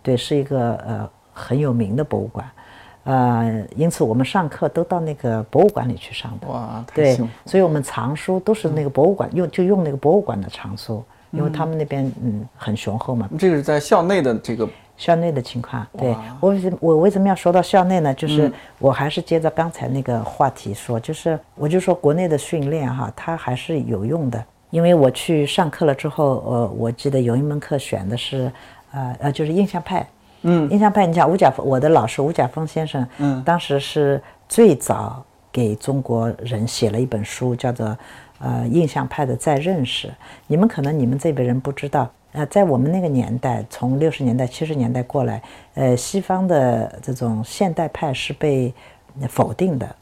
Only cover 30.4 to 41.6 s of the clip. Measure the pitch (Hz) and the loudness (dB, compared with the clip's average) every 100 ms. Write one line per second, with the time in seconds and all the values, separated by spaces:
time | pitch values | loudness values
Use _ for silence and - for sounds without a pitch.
30.4 | 170 175 147 202 214 202 180 165 143 185 | 2 2 4 4 4 4 2 4 4 6
31.4 | 160 - - 131 151 156 113 - 139 170 | 4 4 0 2 4 4 4 0 -2 0
32.4 | 127 - 156 - 156 143 123 - 143 131 | -2 -2 -6 -4 -4 -4 -6 -2 -2 0
33.4 | 131 170 - 139 139 156 143 139 - - | 0 0 0 -2 0 0 2 0 -4 -20
34.4 | _ - 226 143 - 101 107 127 - _ | _ 6 6 6 0 -2 -2 -10 -18 _
35.4 | _ - 117 110 - 139 127 117 113 - | _ -2 0 0 -2 -4 0 0 0 -4
36.4 | 117 113 117 - 113 107 127 110 107 - | -6 -4 -4 0 0 0 -2 -2 -6 -4
37.4 | 127 120 127 120 110 117 - - - _ | -4 -2 -2 -2 -4 -6 -12 -20 -20 _
38.4 | 131 120 120 147 160 147 135 - 135 123 | -6 -4 0 0 0 -2 -6 -4 -4 -2
39.4 | - 139 160 185 123 - - - - - | 0 0 0 -2 -2 -4 -10 -16 -20 -20
40.4 | _ 151 220 196 139 156 123 135 165 139 | _ 2 2 2 -2 0 0 0 0 0
41.4 | 123 127 | 0 0